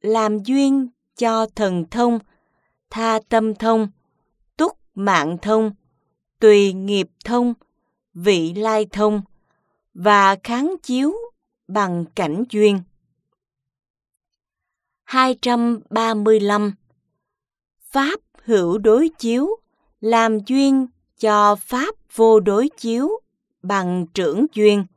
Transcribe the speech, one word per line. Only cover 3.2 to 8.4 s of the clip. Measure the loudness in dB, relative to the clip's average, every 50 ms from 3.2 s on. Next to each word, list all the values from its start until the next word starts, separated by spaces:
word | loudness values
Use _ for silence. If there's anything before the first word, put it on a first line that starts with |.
| -2 _
tâm | -2 0 0 0 -4
thông, | -2 -2 0 0 0 0 -4 -8 _ _ _ _ _ _ _ _ _ _ _ _
túc | -4 -4 -4 -4 _ _ _ _
mạng | -4 -2 0 0 0 0 -2 -6 -6
thông, | -4 -2 0 0 0 -2 -6 _ _ _ _ _ _ _ _ _ _ _ _ _
tùy | 4 6 6 6 4 2
nghiệp | -2 -4 -6 -4 -4 -4 -4 -6 _ _ -8
thông, | -4 -2 -2 -2 -2 -4 _ _ _ _ _ _ _ _ _ _ _ _
vị | -4 0 0 0 0